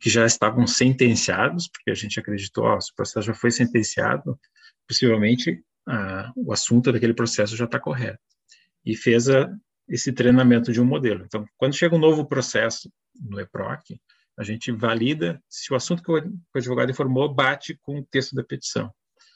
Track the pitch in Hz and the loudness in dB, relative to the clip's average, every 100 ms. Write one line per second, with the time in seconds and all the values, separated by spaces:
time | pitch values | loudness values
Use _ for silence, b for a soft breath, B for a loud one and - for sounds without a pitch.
0 | 110 117 113 - 107 120 117 - 131 127 | 0 4 4 4 2 2 2 4 2 4
1 | 123 110 - 90 123 175 - - - 95 | 4 2 0 0 0 -2 -8 -8 -6 -6
2 | 104 - - 101 101 - 113 104 - - | -6 -8 -6 -8 -6 -2 0 0 -2 -8
3 | 104 110 104 110 120 120 120 120 107 - | -6 -6 -6 -2 0 2 2 2 0 -2
4 | 107 143 147 127 b b b b - - | -2 -2 -4 -10 b b b b -6 0
5 | 123 110 104 123 165 - _ _ - 117 | 2 4 2 2 0 -6 _ _ -8 -6
6 | 98 95 117 254 185 104 - 120 131 107 | -6 -8 -10 -8 -4 -4 2 2 4 2
7 | 113 113 117 - 104 113 117 113 - 131 | 2 0 0 0 -2 -2 -4 -4 -4 -6
8 | 113 101 _ _ _ b b _ - 110 | -6 -10 _ _ _ b b _ -8 -2
9 | 123 117 123 135 170 202 _ _ - 131 | 4 4 6 4 2 -6 _ _ -10 -6
10 | 135 127 123 127 123 117 120 117 123 151 | -4 2 6 6 8 6 4 2 2 2
11 | 123 92 92 110 104 - 135 139 170 165 | -2 -2 -6 -10 -10 -4 -2 2 2 6
12 | 156 156 147 135 127 107 113 - - _ | 6 4 2 -2 -2 0 -2 -4 -14 _
13 | _ 247 120 98 92 - 98 143 - - | _ -18 -12 -12 -10 -8 -8 -10 -14 -20
14 | _ _ _ - 104 110 - 113 117 113 | _ _ _ -12 -8 -8 -6 -2 0 0
15 | 120 156 165 - _ - - 127 - 175 | 0 0 -4 -6 _ -14 -4 -4 -2 -4
16 | - 160 170 196 - 135 120 123 127 131 | -2 -2 -2 -12 -8 -6 -4 -2 -2 0
17 | 131 127 147 135 131 143 - 139 - 143 | 0 0 0 0 0 0 -8 -14 -12 -12
18 | 139 135 127 131 123 135 - 113 104 - | -4 -4 -4 -6 -8 -10 -6 -6 -6 -12
19 | _ _ b | _ _ b